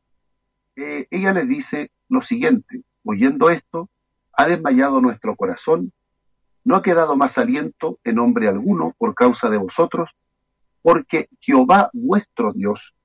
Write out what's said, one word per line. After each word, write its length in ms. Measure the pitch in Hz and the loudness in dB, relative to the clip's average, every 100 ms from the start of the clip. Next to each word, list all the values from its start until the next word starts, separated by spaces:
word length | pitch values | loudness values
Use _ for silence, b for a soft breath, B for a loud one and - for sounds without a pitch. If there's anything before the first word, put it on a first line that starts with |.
| _ _ _ _ _ _ _ | _ _ _ _ _ _ _
eh, 320 | - 147 147 - | -16 -12 -12 -8
ella 200 | 185 190 | -4 -2
les 160 | 185 127 | 0 -2
dice 440 | 143 - 151 147 _ - | -4 -6 -8 -10 _ -4
lo 140 | 254 | -4
siguiente, 600 | - - - 110 - 127 - _ | -2 -2 0 0 -2 -18 -18 _
"Oyendo 460 | 214 202 247 285 240 | -8 0 0 2 2
esto, 380 | 170 _ 165 185 _ _ _ _ | 2 _ -12 -12 _ _ _ _
ha 160 | - 160 | -6 -2
desmayado 520 | 170 151 127 139 135 | -2 0 0 2 0
nuestro 360 | 123 110 107 101 | 0 -2 -8 -6
corazón, 560 | 95 87 - 165 - _ _ _ _ _ _ _ | -6 -6 -2 -2 -4 _ _ _ _ _ _ _
no 100 | 247 | 0
ha 80 | 185 | 2
quedado 320 | - 247 165 | 2 2 2
más 240 | - 262 - | 2 0 0
aliento 640 | - 147 311 - - - | -2 -2 -4 -6 -8 -6
en 160 | 117 113 | -2 0
hombre 300 | 120 117 107 | 2 2 0
alguno 480 | 98 147 180 160 - | 0 0 -2 -2 -4
por 160 | 110 | -4
causa 340 | - 127 123 233 | 2 2 2 0
de 100 | 208 | -2
vosotros, 520 | 95 - - - - _ _ _ _ _ _ _ | -2 -2 -2 -2 -6 _ _ _ _ _ _ _
porque 480 | 160 170 - - - _ | 2 2 0 -4 -6 _
Jehová 500 | - 135 - 196 - | 2 4 6 4 2
vuestro 600 | - 131 208 - - - | -2 0 0 -2 -4 -4
Dios", 420 | 101 101 104 - _ | -2 -4 -4 -10 _